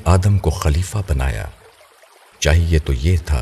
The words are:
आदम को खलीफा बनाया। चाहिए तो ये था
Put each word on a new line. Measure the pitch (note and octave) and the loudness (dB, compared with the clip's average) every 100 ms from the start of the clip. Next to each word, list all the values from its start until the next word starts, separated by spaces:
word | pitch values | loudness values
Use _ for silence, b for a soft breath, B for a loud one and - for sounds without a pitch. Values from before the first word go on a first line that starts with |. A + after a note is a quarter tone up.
| D#2+ | 2
आदम | F#2 G2+ G2 | 2 4 2
को | D#2 | 0
खलीफा | - D#2+ D2 F2+ B2+ - | 0 0 0 -2 -4 -4
बनाया। | C2+ C2 A1 - - - _ _ _ _ _ _ - | -2 -2 -4 -8 -14 -20 _ _ _ _ _ _ -4
चाहिए | D2 E2 E2 D#2+ | 2 2 4 0
तो | D2 | 0
ये | B1 D#2 F2 | -2 0 0
था | - C2+ | -2 -4